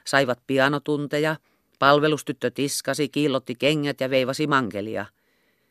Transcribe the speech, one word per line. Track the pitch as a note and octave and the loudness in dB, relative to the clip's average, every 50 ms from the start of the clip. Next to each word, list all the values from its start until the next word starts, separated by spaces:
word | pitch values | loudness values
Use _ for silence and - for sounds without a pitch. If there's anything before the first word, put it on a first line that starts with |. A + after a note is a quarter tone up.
| - | -6
saivat | - - C#3 C#3 B2 A#2+ - _ | 0 2 2 2 2 -2 -4 _
pianotunteja, | - C3+ C3+ C3 C#3 D3 C#3+ - - D3+ C#3+ D3 C3 D3+ D3 D3+ D#3 D#3+ - _ _ _ _ _ _ _ - | -2 2 2 4 2 2 0 -2 -2 -2 -2 -2 -4 -2 -2 -2 -2 -2 -4 _ _ _ _ _ _ _ 2
palvelustyttö | - C#3 D3 D3 D3 D#3 D3+ C#3 - - C#3+ - - B2 | 4 6 6 6 4 2 0 -2 -4 -8 -8 -4 -4 -4
tiskasi, | - - C#3 C#3 - - - C3 C3+ D3 D3 C3 | -2 -2 -4 -4 -4 -6 -4 -4 -2 -2 -4 -2
kiillotti | - C#3+ D3 D3 B2+ C3 - - C3 | -2 0 0 0 0 -2 -4 -6 -6
kengät | - - C#3+ D#3 D3+ C#3+ C#3+ B2+ - | 0 0 0 0 0 -2 -4 -4 -4
ja | C3 C3 | -4 0
veivasi | C3+ C3 B2+ A#2+ C3+ - D#3 | 0 0 0 0 -2 -2 -2
mankelia. | D3 D3 C3 B2+ G2 F#2+ G2+ G#2 A2 G#2+ G2 G#2 - _ _ _ _ _ _ _ _ _ _ _ _ | 0 0 0 0 -2 -6 -8 -8 -6 -8 -8 -8 -10 _ _ _ _ _ _ _ _ _ _ _ _